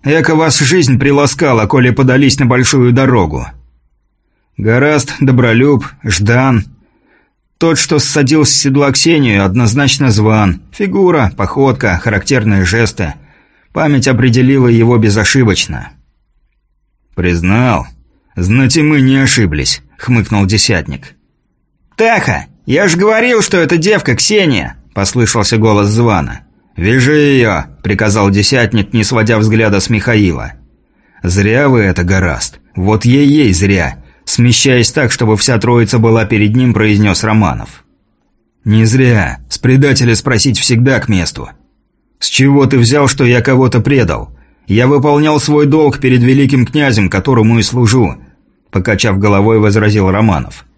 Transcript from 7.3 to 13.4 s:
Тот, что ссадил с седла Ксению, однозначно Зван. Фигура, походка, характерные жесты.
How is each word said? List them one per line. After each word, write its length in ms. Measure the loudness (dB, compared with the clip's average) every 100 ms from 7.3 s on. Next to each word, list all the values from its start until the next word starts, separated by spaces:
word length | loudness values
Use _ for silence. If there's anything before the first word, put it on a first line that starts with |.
| _ _ _
Тот, 200 | -2 0
что 200 | 0 0
ссадил 460 | 0 0 0 2
с 60 | 0
седла 420 | 0 0 0 0
Ксению, 520 | 0 0 2 2 2
однозначно 680 | 0 0 0 0 0 0 0
Зван. 520 | 2 2 2 0 -2 -10
Фигура, 600 | -8 -4 0 2 2 -2 -4
походка, 600 | -6 0 0 0 -2 -2
характерные 680 | -2 -4 -2 -2 0 0 0
жесты. 480 | 0 -2 -2 -8 -8 -20 _